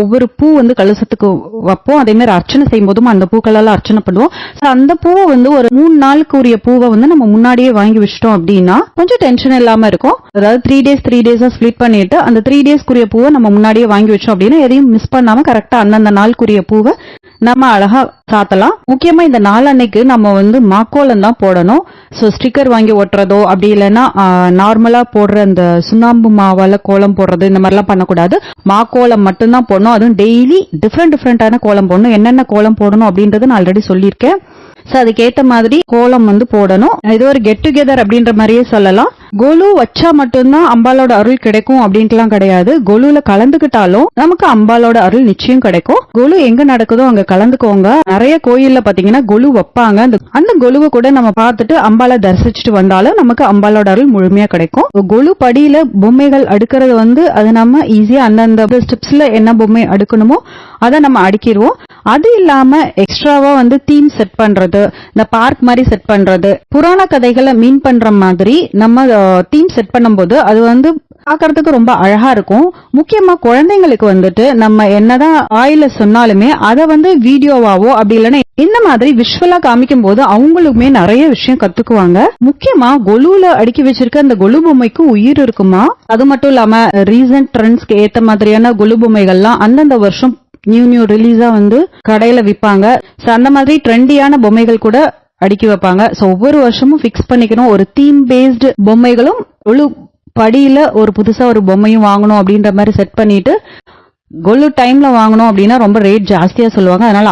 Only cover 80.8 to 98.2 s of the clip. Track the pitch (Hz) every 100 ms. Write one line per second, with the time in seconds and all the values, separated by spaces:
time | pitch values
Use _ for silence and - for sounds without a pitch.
80.8 | 262 254 175 226 311 247 - 254 196 175
81.8 | 226 220 180 175 330 - 247 285 - 269
82.8 | 247 277 190 220 302 381 370 285 226 240
83.8 | 269 233 247 294 285 220 190 285 330 269
84.8 | 233 - 320 208 233 294 262 - 190 185
85.8 | 269 494 - 226 269 262 277 254 214 226
86.8 | 226 202 196 233 254 269 262 247 220 233
87.8 | - 208 214 240 226 214 214 214 240 220
88.8 | 214 226 233 214 190 185 208 240 214 262
89.8 | 302 247 202 - 262 233 _ - - 226
90.8 | 247 240 220 214 226 226 240 220 208 233
91.8 | 370 - - 214 233 247 202 202 214 196
92.8 | 208 254 - - - 233 262 277 269 311
93.8 | 233 233 254 285 277 285 214 226 233 226
94.8 | 220 233 311 - _ _ 196 202 220 196
95.8 | 190 185 220 - 196 185 254 302 240 -
96.8 | 269 302 240 - - 247 226 220 247 202
97.8 | 196 - 285 285